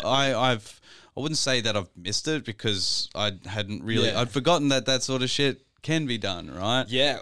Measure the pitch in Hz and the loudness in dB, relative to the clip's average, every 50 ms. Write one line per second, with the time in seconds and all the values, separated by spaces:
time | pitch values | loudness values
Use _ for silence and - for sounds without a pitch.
0 | - 110 127 139 139 135 123 110 127 127 120 107 - - - - _ - - - | 2 2 2 4 4 2 2 4 4 2 2 0 -2 -10 -20 -20 _ -20 -20 -20
1 | - - - - 135 151 156 - - 135 131 120 107 113 104 101 90 - - 90 | -20 -14 -8 -6 -4 -2 0 0 0 2 2 2 2 2 0 0 -2 -4 -12 -12
2 | 85 95 104 - - 156 156 143 117 117 95 - - 110 101 90 - - - - | -6 -4 -4 -2 0 0 -2 -2 -2 -6 -8 -4 -2 -2 0 0 0 0 0 -2
3 | - - - 92 107 104 98 87 - 95 101 107 101 98 104 80 80 110 113 110 | -2 -4 -2 -2 -2 -2 -2 -6 -10 -8 -6 -6 -4 -4 -6 -6 -4 0 2 2
4 | 123 113 104 117 123 120 - 139 123 165 175 156 147 143 139 131 107 135 131 123 | 2 2 2 0 0 0 0 0 4 4 4 4 4 2 2 2 2 2 0 0
5 | - - 131 127 127 123 - - 143 135 120 - _ _ _ _ - 147 160 160 | 0 0 -2 0 0 0 0 2 2 2 0 -2 _ _ _ _ -4 -2 -2 -2
6 | 151 127 120 107 101 98 92 85 80 73 67 87 95 110 123 131 123 107 123 127 | 0 -2 -4 -2 -2 -4 -4 -4 -8 -10 -8 -4 -2 0 0 0 0 0 2 2
7 | 139 143 123 - | 2 2 0 -2